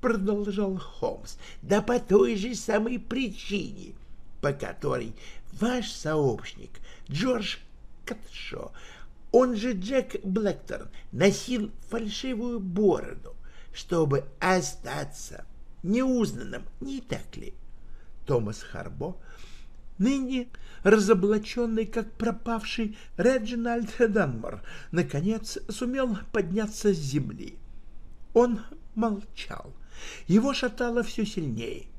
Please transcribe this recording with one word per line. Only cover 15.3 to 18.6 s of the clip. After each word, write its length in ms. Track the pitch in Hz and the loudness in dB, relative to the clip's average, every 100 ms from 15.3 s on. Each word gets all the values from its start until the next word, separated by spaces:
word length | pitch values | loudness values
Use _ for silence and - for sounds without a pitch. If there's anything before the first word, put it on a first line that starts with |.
| - - - - - | -12 -12 -12 -14 -8
неузнанным, 840 | 170 220 262 247 190 - - - - - | 0 2 4 4 2 0 -6 -6 -8 -8
не 200 | 269 269 | -6 -6
так 360 | - - - - | -4 -6 -6 -10
ли?" 180 | - - - - - - - - - | -8 -10 -10 -12 -10 -10 -10 -10 0
Томас 340 | 131 104 107 | 2 2 -4